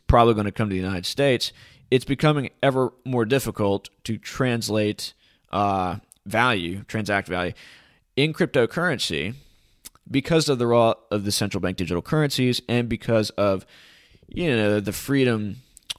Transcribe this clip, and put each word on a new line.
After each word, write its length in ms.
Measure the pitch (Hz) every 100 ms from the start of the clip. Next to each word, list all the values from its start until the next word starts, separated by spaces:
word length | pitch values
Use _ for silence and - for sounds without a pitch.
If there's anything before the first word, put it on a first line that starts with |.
| _
probably 260 | 123 117
gonna 200 | 107 104
come 160 | 98 110
to 40 |
the 80 | 95
United 240 | 92 92 90
States, 460 | - 139 120 - - - - _
it's 140 | 127 -
becoming 460 | 139 156 151 127 -
ever 300 | 139 131 127 -
more 220 | - 127 113
difficult 640 | 135 120 104 104 98 - _ -
to 120 | 110
translate, 960 | - - 127 117 107 107 104 107 - - _ _ _
uh, 460 | 95 101 98 90 92 - _ -
value, 600 | 107 123 110 85 95 101
transact 400 | 110 104 101 92
value 240 | 90 90 - - - _ _ _ -
in 160 | 151
cryptocurrency 1040 | 156 165 143 117 - 175 131 - 80 80 135 - _ _ _ - _ -
because 380 | 123 135 165 151
of 100 | 131
the 80 | 120
role 300 | 120 117 107 _
of 140 | 104 101
the 60 |
central 260 | 104 104 98
bank 160 | 90 92
digital 260 | 87 87
currencies 600 | - 156 151 - 127 120 -
and 180 | 120 120
because 420 | 113 - 117 104
of, 340 | - 101 95 - - - - _ - -
you 180 | - 175
know, 320 | 117 104 104
the 140 | 101
freedom, 640 | 95 - 139 127 113 104 101 - - _